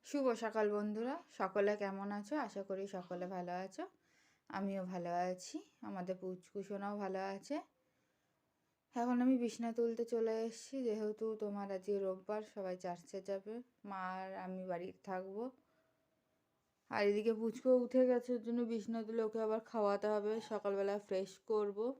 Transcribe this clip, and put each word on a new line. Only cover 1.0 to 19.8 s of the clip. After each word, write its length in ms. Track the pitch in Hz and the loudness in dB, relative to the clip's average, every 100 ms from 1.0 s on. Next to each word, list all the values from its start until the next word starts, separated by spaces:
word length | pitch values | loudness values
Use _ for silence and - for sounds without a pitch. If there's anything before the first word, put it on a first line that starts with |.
| 240 320 - - | -2 -4 -8 -2
সকলে 340 | 190 208 202 208 | 0 4 4 2
কেমন 260 | 202 196 196 208 | -2 -2 -4 -4
আছো? 160 | 202 302 226 | -2 -2 -2
আশা 160 | 202 190 | -4 -4
করি 160 | 190 196 185 | -4 -4 -6
সকলে 300 | 180 180 180 190 | -6 -6 -4 -4
ভালো 160 | 175 180 | -4 -4
আছো, 200 | 190 196 349 _ _ _ _ _ _ 190 | -6 -8 -10 _ _ _ _ _ _ -4
আমিও 240 | 202 196 185 | -2 -2 -2
ভালো 180 | 185 170 175 180 | -4 0 0 0
আছি, 260 | 185 - 311 403 _ 214 | -2 -6 -10 -12 _ -8
আমাদের 260 | 196 180 185 | -6 -4 -4
পুচকু 380 | 185 180 - 208 196 | -4 -8 -8 -8 -6
সোনাও 260 | 202 202 208 | -4 -4 -2
ভালো 160 | 196 190 196 | -2 -2 -2
আছে। 220 | 196 - 294 - _ _ _ _ _ _ _ _ _ _ _ _ 247 | -4 -4 -4 -4 _ _ _ _ _ _ _ _ _ _ _ _ -2
এখন 160 | 247 247 | 2 4
আমি 100 | 254 254 | 6 4
বিছনা 240 | 240 220 233 226 | 2 -2 -4 2
তুলতে 260 | 233 233 233 | 0 0 0
চলে 220 | 233 226 220 226 | 2 2 2 -2
এসেছি, 300 | 226 - 269 240 | -6 -8 -2 0
যেহেতু 360 | 220 214 214 220 214 | 0 0 -2 -2 -2
তোমার 260 | 208 202 196 190 | -4 -4 -4 -4
আজকে 180 | 190 202 | 0 0
রোববার, 380 | 190 190 185 214 214 | 2 -2 -2 -4 -4
সবাই 200 | 214 190 185 | -6 -4 -4
চার্চে 340 | 185 175 - 190 190 | -4 -6 -8 -8 -4
যাবে, 260 | 196 202 226 247 _ 208 | -4 -4 -10 -12 _ -10
মা 100 | 190 185 185 | -6 -4 -4
আর 100 | 190 190 | -6 -8
আমি 180 | 185 185 185 | -6 -6 -2
বাড়িতে 300 | 170 185 - - | -2 -4 -10 -4
থাকবো। 320 | 185 190 202 247 254 _ _ _ _ _ _ _ _ _ _ _ _ _ | -4 -4 -6 -6 -8 _ _ _ _ _ _ _ _ _ _ _ _ _
আর 80 | 226 202 | 2 4
এদিকে 220 | 208 220 220 | 4 2 2
পুচকু 300 | 226 240 254 254 | -2 0 6 6
উঠে 180 | 247 254 254 | 6 6 8
গেছে, 200 | 240 247 247 | 6 2 -2
ওর 60 | 220 | 0
জন্য 140 | 240 233 | 0 2
বিছনা 280 | 226 202 226 214 | 0 -2 -4 -2
তুলে 160 | 226 220 | 0 0
ওকে 100 | 220 220 | 0 2
আবার 140 | 220 220 | 0 0
খাওয়াতে 380 | 233 | 2